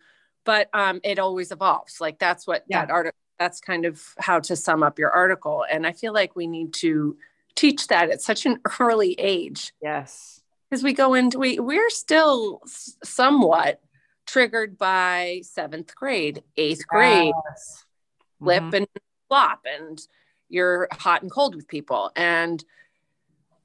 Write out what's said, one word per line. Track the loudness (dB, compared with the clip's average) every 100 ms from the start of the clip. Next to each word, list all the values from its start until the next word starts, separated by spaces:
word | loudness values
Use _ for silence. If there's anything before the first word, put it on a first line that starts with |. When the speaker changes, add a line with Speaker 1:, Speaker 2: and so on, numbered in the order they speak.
| _ _ _ _
Speaker 1:
but, | 0 0 2
um, | 0 0 0
it | -4 -2
always | -2 -4 -8
evolves. | -2 2 2 -2 -8
Like, | -8 -2
that's | -2 -2 -4
what | -6 -2
Speaker 2:
Yeah. | -4 0
Speaker 1:
that |
article, | -2 -2 -6 _ -6
that's | -6 -6
kind | -8 -4
of | -4 -6 -14 -8
how | 0 0
to | 0 -4
sum | 0 2
up | 2 0
your | 0
article. | 4 2 0 -2 -4 -2
And | -2 -4
I |
feel | -4 -4
like | -2 -2
we | -4 -8
need | -6 -8
to | -4 -2 0 -2 -6 -14 _ _
teach | 0 0 2 2
that | 2 2
at | 0
such | -4 -2 -2
an | -2
<laughs> | -4 0
early | 2 2 2 0
age. | -2 -2 -4 -10 -16 -10
Speaker 2:
Yes. | -6 -6 -8 -16 -20 -20 _ _ _
Speaker 1:
'Cause | -4
we | 0
go | 2 4
into, | 4 2 2
we, | 0 -2
we're | -2 0 0
still | -2 2 4 4 4 -2 -8
s-, | -16 -20 -20 -18
somewhat | -8 2 4 6 6 4 2 -2 _ _ _ _ -2
triggered | 2 2 0 -4 -4
by | 0 2 2 0 -4 -6
seventh | -10 -10 -8 -10 -14
grade, | -10 -4 -2 -4 -6 -8 -2
eighth | -2 -2 0
grade, | 4 6 6 4 0 -4
Speaker 2:
Yes. | -12 -18 -20 _ _ _ _ _ _
Speaker 1:
flip | 0 0
Speaker 2:
Mm-hmm. | 0 -2
Speaker 1:
and | -2 -8 -20 _ -2
flop, | 2 2 0 -8
and | -12 -12 -18 -20 _ _ _ _
you're | -2 0 0 -2
hot | -4 0 0
and | 0
cold | 0 0
with | -2 -12
people. | -12 -4 -2 -2 -2
And | 0 0 0 -4 -10 _ _ _ _ _ _ _ _ _